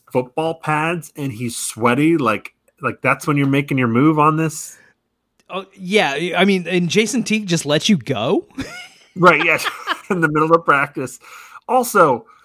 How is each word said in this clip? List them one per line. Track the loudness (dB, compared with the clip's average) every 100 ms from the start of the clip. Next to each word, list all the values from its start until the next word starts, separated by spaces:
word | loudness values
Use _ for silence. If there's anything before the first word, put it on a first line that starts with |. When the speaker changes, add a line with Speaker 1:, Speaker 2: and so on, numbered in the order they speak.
| _
Speaker 1:
football | -4 -4 -4 -4
pads | -4 -4 -2 -2 -4 -8 -10
and | -10
he's | -6 -8 -8
sweaty. | -10 -2 0 2 2 2
Like, | 2 -2 -6 _ _ _
like, | -8 -4
that's | -2 -2 0
when | 0
you're | 2
making | 0 0 0
your | 0
move | 2 4 4
on | 2 2
this? | -2 -6 -12 -18 _ _ _ _ _ _ -14
Speaker 2:
Oh, | -12 -12
yeah. | -14 -2 0 0 -2 -2 0
I |
mean, | 2 2 0
and | -2 0
Jason | 2 0 0
Teague | -2 -2 0
just | -2
lets | 0 0 2
you | 0
go? | 0 -4 -2 -2 -4
<laughs> | -10 -12 -14 -18 _ _ 2
Speaker 1:
Right, | 4 4
yes. | 2 -2 -2 -8 -8
<laughs> | -8 -4
In | -2
the | 0
middle | 0 2
of | 2
practice. | 2 0 0 -6 -10 -12 -20 -20 -20 -16 -2
Also, | -2 2 4 4 2 -4 _